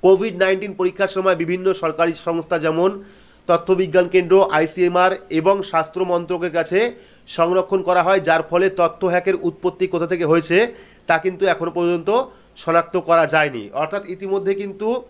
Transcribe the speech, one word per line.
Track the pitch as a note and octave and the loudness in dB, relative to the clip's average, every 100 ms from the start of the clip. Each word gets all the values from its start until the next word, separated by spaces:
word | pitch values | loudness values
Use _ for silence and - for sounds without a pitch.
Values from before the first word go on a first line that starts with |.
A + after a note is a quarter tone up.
| F3+ | 6
কোভিড | F#3+ A3 F3 | 4 4 0
নাইন্টিন | F#3+ F#3+ G3+ F#3+ | 0 0 -4 -2
পরীক্ষার | F#3 F#3 G3 F#3+ | -4 0 -4 0
সময় | F#3+ F3 | 0 0
বিভিন্ন | E3 F3+ F#3 F#3 | -2 -2 -2 -2
সরকারি | E3 D#3 E3+ D#3+ - | -4 0 -2 -2 -4
সংস্থা | E3 D#3+ E3+ D#3+ | -6 -2 -2 -2
যেমন | D#3+ F#3 G3+ G3+ - - _ - | 2 0 0 -14 -20 -20 _ 0
তথ্য | E3+ F3 F#3 | 0 2 0
বিজ্ঞান | F#3 E3+ F3+ | 2 2 4
কেন্দ্র, | F3+ F3 F#3+ F#3+ D3+ | 2 4 4 4 2
আইসিএমআর | D#3+ F3+ F3+ F3 F3+ F#3+ - D#3+ | 0 0 0 2 2 0 -4 -2
এবং | D#3+ G3+ F#3+ | 2 0 0
স্বাস্থ্য | E3 D#3+ - F3+ | -2 -2 -4 -2
মন্ত্রকের | F3 F3 F3+ F3 E3 | -2 -2 -4 -4 -4
কাছে | D#3+ F3+ A#3 A#3+ - - - - | 0 0 0 -4 -20 -20 -16 -2
সংরক্ষণ | E3+ F#3 F#3 F#3+ F3 | 0 2 0 -2 0
করা | F3+ E3+ | 2 4
হয়, | G3 E3 | 2 2
যার | E3 D#3 | 0 2
ফলে | F3 F#3+ F#3+ | 0 0 2
তথ্য | E3+ E3+ F#3 | 0 0 0
হ্যাকের | F3 F3+ F#3 F3 | 0 0 -2 -2
উৎপত্তি | - F#3 - F#3 | -2 -4 -2 -4
কোথা | F3+ E3 | -2 -2
থেকে | F3+ E3 | -2 2
হয়েছে | E3 D#3+ F3 A#3+ - - - - | 2 2 2 0 -4 -20 -20 -2
তা | E3 F#3 | 0 0
কিন্তু | F3 F#3 | -2 0
এখনো | E3 E3 E3+ | 0 -2 -2
পর্যন্ত | E3+ F3 E3 A3+ C4 - _ - | -2 -2 0 -2 -2 -10 _ -14
শনাক্ত | - E3 E3 F#3 E3 | -2 0 0 -4 2
করা | E3 D#3 | 2 2
যায়নি। | D#3 D3 B2 G2+ B2+ | 2 0 -4 -10 -6
অর্থাৎ | D#3 G3+ G3 | -6 -6 -10
ইতিমধ্যে | F#3 G3 G3 F#3+ G3 | -12 -4 -4 -2 -4
কিন্তু | G3+ G3 G#3+ B3 A#3+ | -6 -8 -4 -4 -8